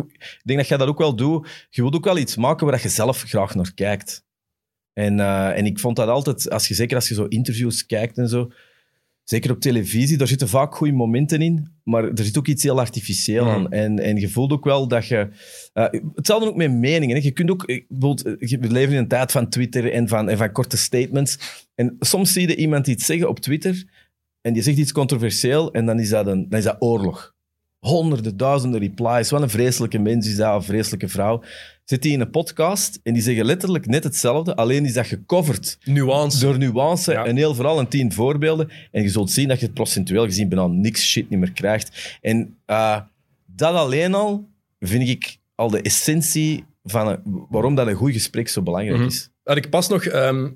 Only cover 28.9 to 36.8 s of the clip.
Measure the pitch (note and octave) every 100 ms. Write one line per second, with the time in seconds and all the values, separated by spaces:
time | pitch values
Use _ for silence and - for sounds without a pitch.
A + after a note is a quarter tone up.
28.9 | G2+ A#2 A#2+ A2 C#3+ C#3 G#2 B2 - A2+
29.9 | A2+ G#2 A#2 G#2+ G#2 A2 G2+ F2+ G#2 G#2+
30.9 | G2 F2+ G2 G2+ A#2 - - - - -
31.9 | C3 D3+ C#3+ A2 D#3 - - D#3+ G3 -
32.9 | - A2+ A#2 A2 A2+ A2 F3+ F#3 E3+ A2
33.9 | C#3 D#3 - A#2 C#3+ E3 - A2+ C#3+ D3
34.9 | A#2+ A2+ G2+ - F3+ D3+ G#2 - - -
35.9 | C#3+ B2+ C#3 D3 C#3 C3+ C3 C3+ A2+